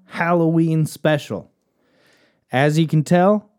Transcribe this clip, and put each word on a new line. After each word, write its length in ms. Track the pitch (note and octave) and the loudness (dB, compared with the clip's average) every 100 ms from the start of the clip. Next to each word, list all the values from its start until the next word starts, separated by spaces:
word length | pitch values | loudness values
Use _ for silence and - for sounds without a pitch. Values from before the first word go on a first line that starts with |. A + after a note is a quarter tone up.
Halloween 800 | _ - E3+ F3 E3 E3 E3 D#3+ D3+ | _ -6 -2 0 2 0 0 0 -2
special. 640 | - D#3 D3+ - G2 - _ _ _ _ _ _ _ _ _ _ | -2 -2 -2 -4 -12 -14 _ _ _ _ _ _ _ _ _ _
As 260 | B2+ D3 D3+ | 0 0 2
you 80 | D#3+ | 0
can 160 | D#3 | 0
tell, 480 | C#3+ F3 F#3 G#3 - | 2 2 2 0 -4